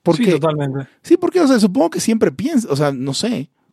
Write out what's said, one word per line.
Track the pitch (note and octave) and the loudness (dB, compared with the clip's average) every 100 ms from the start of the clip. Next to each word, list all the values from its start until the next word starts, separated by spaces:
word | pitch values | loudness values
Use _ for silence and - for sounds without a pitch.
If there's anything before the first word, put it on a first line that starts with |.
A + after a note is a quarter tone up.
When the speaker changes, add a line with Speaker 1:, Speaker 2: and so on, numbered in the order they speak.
Speaker 1:
Porque, | E3+ E3 A3 | -2 0 2
Speaker 2:
totalmente. | D3+ D#3 D3+ C#3+ C3+ C3+ _ | 2 0 -2 -4 -6 -10 _
Speaker 1:
sí, | - F4 | 0 0
porque, | E4+ F4+ | 2 2
o | C#4+ | 4
sea, | B3 | 4
supongo | G3 G3+ E4 | 2 2 -2
que | - | -2
siempre | - A3+ F#3 | -2 0 0
piensa, | C3+ B3+ D4 A3 | -2 -2 -2 0
o | C#3 | 0
sea, | D3 | -2
no | C3 C#3 | -2 -6
sé, | C3+ A3 A#3+ D#3+ _ _ | -4 -4 -4 -8 _ _